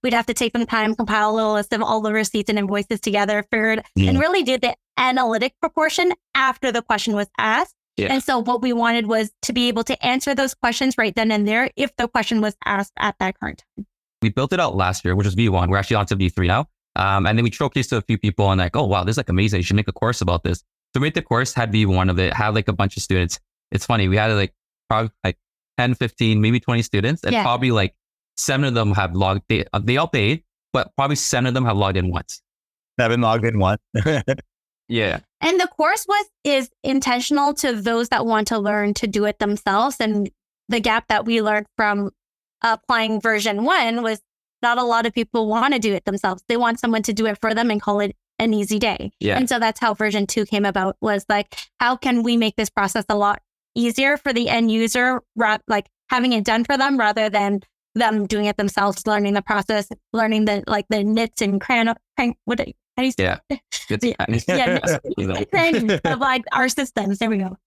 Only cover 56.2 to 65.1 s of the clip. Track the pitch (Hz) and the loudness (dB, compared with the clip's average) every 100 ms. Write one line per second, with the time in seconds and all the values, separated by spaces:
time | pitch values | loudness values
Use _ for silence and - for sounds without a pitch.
56.2 | 247 233 202 226 233 269 269 269 214 214 | 2 2 2 0 0 0 2 2 2 2
57.2 | 214 208 202 202 - _ _ 220 226 214 | 0 2 0 -2 -6 _ _ 0 0 0
58.2 | 202 208 208 202 202 - 202 190 226 208 | -2 0 -2 0 -2 0 0 -2 -2 0
59.2 | 202 202 196 208 190 214 202 - _ 226 | 2 0 0 -4 0 -4 -4 -14 _ -2
60.2 | 220 214 214 202 - 214 196 214 202 220 | 0 2 2 0 -2 -4 -2 -2 0 0
61.2 | 226 - 202 196 - 240 226 233 _ - | -2 -2 -2 -2 0 0 0 -2 _ -2
62.2 | 240 - - 233 - - _ - 262 240 | -2 -2 -4 -4 -4 -10 _ -2 -2 0
63.2 | 190 - _ 277 _ - - - 240 - | -2 -2 _ -10 _ -14 -6 -2 -2 -2
64.2 | - 117 - 185 - 170 - 156 - | -2 -2 0 0 2 0 0 -2 -4